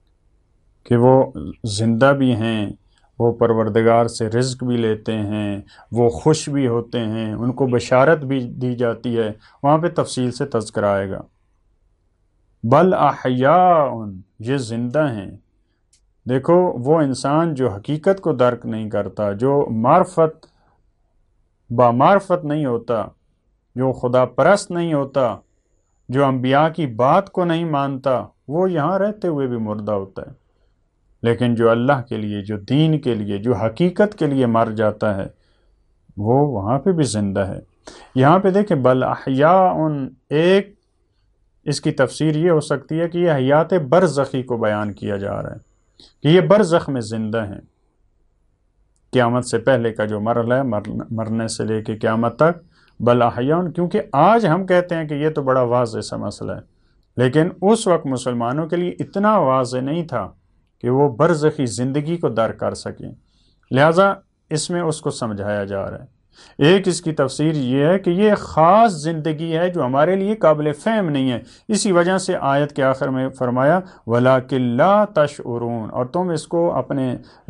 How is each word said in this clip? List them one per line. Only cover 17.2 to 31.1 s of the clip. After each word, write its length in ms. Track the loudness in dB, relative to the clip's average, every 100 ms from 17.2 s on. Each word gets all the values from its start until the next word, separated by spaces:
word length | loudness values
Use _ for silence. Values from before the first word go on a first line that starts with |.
| 0 0 0
جو 160 | 0 -2
حقیقت 500 | -2 -4 -2 0 0
کو 120 | 0
درک 340 | 2 2 0 -6
نہیں 240 | -8 -4
کرتا، 420 | -4 -4 -4 -4
جو 340 | 0 0 0 0
معرفت، 760 | 0 2 2 2 0 0 -2 _ _ _ _ _ _ _ _ _ _ _ _ -4
با 180 | 2 2
معرفت 540 | 4 4 4 2 -4
نہیں 200 | -2 -4
ہوتا، 400 | -2 -4 -2 -4 -6 -12 _ _ _ _ _
جو 180 | -4 -2
خدا 320 | -2 0 2
پرست 460 | 2 2 4 2 0
نہیں 240 | -4 -2
ہوتا، 420 | -2 -2 0 -2 -2 _ _ _ _ _ _ -4
جو 160 | 0
انبیاء 440 | 2 0 0 2 2
کی 180 | 0 -4
بات 440 | 0 2 2 0
کو 140 | -2
نہیں 200 | -2 -2
مانتا، 640 | -2 -2 -4 -4 -2 -2 -4 _ -8
وہ 220 | -4 -2
یہاں 280 | -2 -2 -2
رہتے 300 | -2 -4 -4
ہوئے 180 | -2 -4
بھی 100 | -4
مردہ 360 | -6 -6 -4
ہوتا 300 | -6 -6 -12
ہے۔ 100 | -16 -18 _ _ _ _ _ _ _